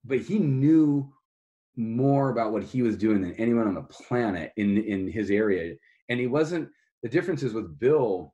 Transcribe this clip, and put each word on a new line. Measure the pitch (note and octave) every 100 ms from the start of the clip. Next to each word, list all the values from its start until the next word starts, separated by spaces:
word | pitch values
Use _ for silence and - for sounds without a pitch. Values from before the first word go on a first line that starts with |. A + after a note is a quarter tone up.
but | - B2+
he | - G#3
knew | D#3 C3 C#3+ D#3+ D3+ C#3+ C#3 _ _ _ _ _ _ -
more | A2+ A#2 C3+ C#3 C3+
about | A#2 A2
what | G#2+
he | F#2 B2+
was | A#2+ F#2
doing | A2 G#2
than | F2+
anyone | E2+ A2+ A#2 A2
on |
the | E2+
planet | - - - B2 A2+ F2+ D#2 -
in, | G2+ G2+
in | G#2+ G2 F#2
his | G#2 G2
area. | G2+ A2 F#2 E2+ - _ _ -
And | B2
he | B2
wasn't, | C#3 D#3 F3 - _ _ _
the | A#2
difference | E3+ F#3+ D3+
is | C3+
with | A2 G2 D2
Bill | B2 D3+ A#2 F#2 D2